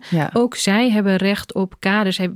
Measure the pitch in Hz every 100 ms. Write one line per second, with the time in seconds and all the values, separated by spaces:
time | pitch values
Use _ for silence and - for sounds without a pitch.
0 | - 165 143 233 247 - 202 202 247 214
1 | 196 185 196 202 - - 190 - 190 208
2 | 196 180 185